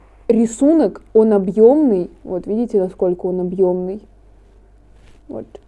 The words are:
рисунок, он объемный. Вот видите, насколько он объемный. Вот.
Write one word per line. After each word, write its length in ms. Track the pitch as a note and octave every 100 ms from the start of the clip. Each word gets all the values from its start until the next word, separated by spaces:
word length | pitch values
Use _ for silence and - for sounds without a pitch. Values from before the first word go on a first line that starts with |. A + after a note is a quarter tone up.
| _ _ -
рисунок, 760 | A3+ A3+ - C#4 D#4+ G#3 - - A3
он 180 | A3
объемный. 800 | G3+ F#3+ G3 A3+ D4+ C#4+ F#3+ F3 -
Вот 220 | - F3+ -
видите, 340 | A3 A#3+ G#3
насколько 460 | F#3 - F#3 F3+ F#3
он 140 | F3+
объемный. 680 | F3+ F#3 F3+ F3+ F#3 G#3+ - _ _ _ _ _ _ _ _ - - - -
Вот. 200 | - - -